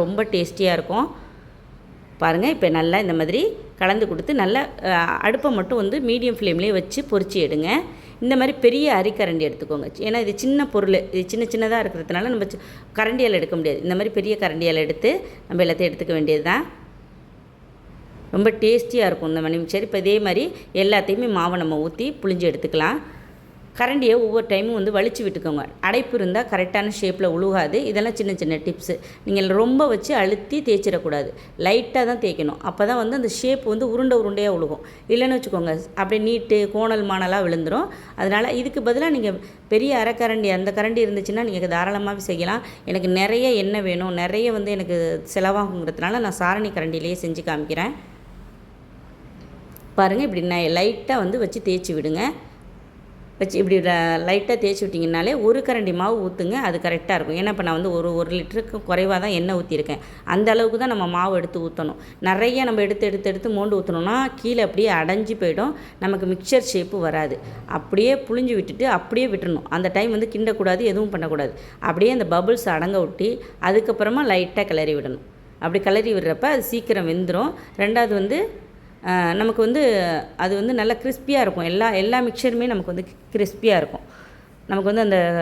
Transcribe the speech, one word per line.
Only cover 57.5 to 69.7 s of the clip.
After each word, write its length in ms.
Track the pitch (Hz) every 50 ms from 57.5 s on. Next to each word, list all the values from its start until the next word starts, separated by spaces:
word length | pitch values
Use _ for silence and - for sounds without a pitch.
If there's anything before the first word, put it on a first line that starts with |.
| 208
இப்போ 100 | 202 175
நான் 100 | 170 165
வந்து 140 | 165 185 190 170
ஒரு, 120 | 170 165 175 170 170
ஒரு 120 | 165 165 180
லிட்டருக்கு 400 | 180 156 - 208 220 220 - - 208 202 -
குறைவா 260 | 180 180 190 190 196 180 190
தான் 120 | 214 190
எண்ணெய் 200 | 170 175 190 190 175
ஊத்தியிருக்கேன். 400 | 170 185 160 151 151 151 143 - - - - - - - 175
அந்த 140 | 196 214 226 214
அளவுக்கு 260 | 226 226 226 226 226 262
தான் 100 | 254 226
நம்ம 140 | 202 180 175 175
மாவு 180 | 175 180 196 190 180
எடுத்து 240 | 170 175 175 175 165
ஊத்தணும். 340 | 165 - - 156 151 - - - - - - - 185
நிறைய 340 | 190 190 226 247 247 262 262 240
நம்ம 120 | 220 214 202
எடுத்து, 240 | 196 202 202 214 202
எடுத்து, 200 | 196 190 - 196 185
எடுத்து 180 | 190 - 226 214
மோண்டு 200 | 196 202 214 208 190
ஊத்துனோம்னா 360 | 180 - 170 165 170 196 233 262 269 254 - -
கீழே 220 | - 233 240 233 214
அப்படியே 220 | - - 185 220 214 180 160
அடைஞ்சு 360 | 160 170 190 214 220 220 220 214 185
போயிடும், 320 | 170 156 - 233 294 302 - - - - - 190
நமக்கு 260 | 190 196 180 185 185 185
மிக்சர் 340 | 180 - - 269 247 - -
ஷேப்பு 320 | - 185 175 185 202 190 165
வராது. 300 | 156 156 156 151 131 131 - - - - - - - - 156
அப்படியே 360 | - - 196 196 226 254 269 269 269
புழிஞ்சு 280 | - 226 247 254 247 233 196
விட்டுட்டு 280 | 185 196 - - 254 262 208
அப்படியே 300 | 170 - - 233 247 254 240 196
விட்டுறணும். 340 | 180 - 175 160 143 - -